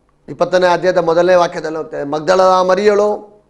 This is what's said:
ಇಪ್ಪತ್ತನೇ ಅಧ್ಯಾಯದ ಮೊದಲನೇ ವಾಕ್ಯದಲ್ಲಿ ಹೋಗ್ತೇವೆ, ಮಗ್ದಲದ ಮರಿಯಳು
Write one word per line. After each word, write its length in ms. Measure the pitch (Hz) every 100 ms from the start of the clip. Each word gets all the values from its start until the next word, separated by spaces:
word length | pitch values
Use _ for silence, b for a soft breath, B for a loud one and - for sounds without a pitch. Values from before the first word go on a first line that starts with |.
| _ _ -
ಇಪ್ಪತ್ತನೇ 380 | 143 175 180 180
ಅಧ್ಯಾಯದ 300 | 170 175 175
ಮೊದಲನೇ 380 | 165 165 180 180
ವಾಕ್ಯದಲ್ಲಿ 420 | 170 175 156 160
ಹೋಗ್ತೇವೆ, 260 | 151 147
ಮಗ್ದಲದ 640 | 143 151 151 185 185 185 185
ಮರಿಯಳು 760 | 185 208 202 208 208 - - _